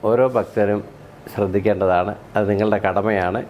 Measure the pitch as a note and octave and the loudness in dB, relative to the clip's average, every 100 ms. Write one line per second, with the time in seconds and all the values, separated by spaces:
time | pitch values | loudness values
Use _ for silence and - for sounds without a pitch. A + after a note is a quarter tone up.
0 | G#2+ A#2+ C3 B2 G2+ - G#2 G#2 - - | 2 2 2 2 -2 0 0 0 -4 -18
1 | - - - - G2 F#2+ G2+ F#2+ F#2+ F2+ | -20 -20 -12 -4 0 0 0 0 2 2
2 | F#2 - - - G2+ G2+ G#2+ G#2 G2 F#2+ | 0 -6 -6 -2 0 0 0 0 0 0
3 | G#2 G#2 F2+ G#2 - | 0 0 0 -2 -8